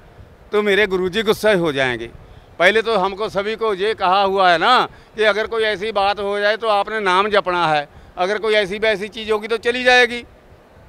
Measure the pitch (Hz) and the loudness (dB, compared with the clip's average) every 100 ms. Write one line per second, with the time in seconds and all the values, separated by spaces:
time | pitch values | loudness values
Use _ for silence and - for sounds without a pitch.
0 | - - - - - 208 208 196 208 185 | -20 -20 -20 -20 -4 -2 2 2 2 0
1 | 185 202 214 196 214 185 165 135 127 117 | -2 -2 0 0 2 2 0 0 -2 -2
2 | 117 - - - - - 180 220 220 208 | -10 -16 -20 -20 -20 0 2 2 0 0
3 | 190 196 214 180 202 220 220 185 208 208 | 0 -4 -6 -4 -4 -4 -4 -2 -4 0
4 | 180 196 196 190 180 165 214 247 156 - | 2 2 2 2 2 4 4 2 0 -6
5 | - 214 214 202 220 226 220 190 220 202 | -18 0 0 0 -4 -2 -2 -2 -4 -2
6 | 196 208 202 202 208 220 226 202 202 220 | -2 -2 -4 -2 -2 -2 0 0 0 -2
7 | 190 185 208 196 185 175 160 151 143 - | 2 2 2 0 0 -2 0 0 -4 -16
8 | - 175 185 214 220 214 185 208 220 190 | -18 -4 -2 -2 0 0 0 -2 -2 -2
9 | 208 226 214 220 220 233 240 247 247 247 | -6 -10 -4 -4 -2 -4 -2 0 4 4
10 | 240 240 233 - _ - _ - | 4 -2 -12 -20 _ -20 _ -20